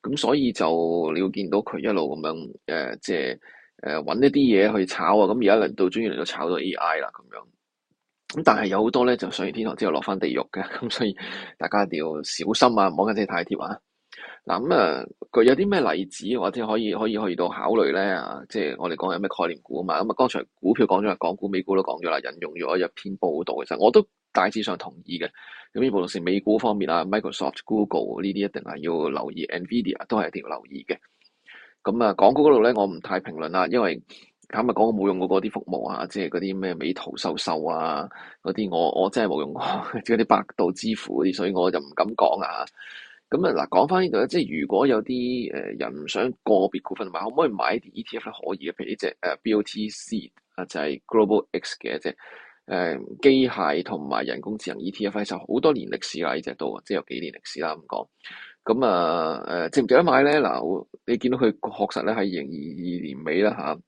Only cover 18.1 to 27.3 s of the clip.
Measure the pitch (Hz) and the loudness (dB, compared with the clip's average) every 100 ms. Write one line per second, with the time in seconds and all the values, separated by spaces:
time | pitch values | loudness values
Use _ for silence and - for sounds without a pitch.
18.1 | 90 50 69 67 113 76 62 85 80 92 | -2 -4 -10 -8 -4 -4 -4 -6 -4 -4
19.1 | 87 98 - 87 76 _ 67 92 78 107 | -2 -4 -2 -4 -4 _ -6 -2 0 0
20.1 | - 127 - - _ 92 - 117 95 104 | 2 2 2 -8 _ 0 4 4 4 2
21.1 | 87 85 98 101 95 95 95 92 69 87 | 0 -2 -2 -2 -4 2 0 0 -4 -2
22.1 | 76 62 80 80 85 71 90 87 - 98 | -2 -4 -8 -10 -6 -2 0 0 -4 -10
23.1 | 98 90 76 87 65 69 - 107 214 202 | -2 -2 -2 -4 -6 -4 4 8 8 6
24.1 | _ _ - 95 110 104 90 90 87 - | _ _ 2 2 0 -4 -6 -10 -16 -10
25.1 | 85 80 - - - - - 131 101 87 | -6 -6 -8 -20 -20 -10 0 2 2 0
26.1 | 98 87 98 107 110 117 104 80 82 85 | -2 0 2 4 4 4 0 2 0 2
27.1 | 104 82 | 0 -2